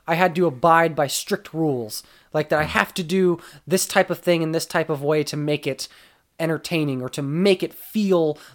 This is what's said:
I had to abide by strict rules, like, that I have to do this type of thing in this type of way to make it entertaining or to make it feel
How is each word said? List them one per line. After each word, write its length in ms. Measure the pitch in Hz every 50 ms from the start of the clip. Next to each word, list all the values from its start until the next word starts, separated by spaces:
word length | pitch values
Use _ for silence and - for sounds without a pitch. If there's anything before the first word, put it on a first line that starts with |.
| -
I 100 | - 165
had 200 | 165 185 180 151
to 100 | 165 180
abide 480 | 170 135 123 - 170 165 165 170 165 151
by 140 | 151 147
strict 460 | 147 - - - - 202 196 - - -
rules, 500 | 160 160 156 135 123 113 107 - - - _ _ _ _ _ -
like, 160 | 151 151 151
that 100 | 165 151
I 40 | 156
have 300 | 147 - 214 202 - -
to 60 | - 180
do 360 | 151 180 190 185 180 170 160 - - - - -
this 200 | - 170 185 -
type 240 | - - 196 185 -
of 100 | 175 -
thing 220 | - 175 175 165
in 100 | 165 160
this 140 | 160 165 156
type 240 | - - 175 160 160
of 120 | 156 139
way 220 | 143 143 156 156 147
to 140 | - -
make 280 | 151 147 147 147 143 -
it 220 | 143 131 - - - - - - _ _ _ _ _ _
entertaining 640 | - - 165 160 151 - - 175 160 151 147 135 127
or 60 | 123
to 140 | 127 - -
make 420 | 143 139 147 165 190 202 190 190 175
it 100 | - -
feel 640 | - - - - 220 208 190 185 175 165 151 147 - - -